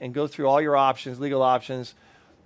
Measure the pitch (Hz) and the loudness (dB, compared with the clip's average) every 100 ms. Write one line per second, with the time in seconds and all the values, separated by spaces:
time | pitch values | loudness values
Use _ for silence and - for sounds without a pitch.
0 | 127 131 147 - 139 139 151 139 135 127 | -8 -4 -4 -2 2 2 4 4 2 0
1 | 135 123 143 135 127 127 - 131 120 - | -8 -8 -2 2 2 2 -2 -10 -10 -16
2 | _ _ _ _ | _ _ _ _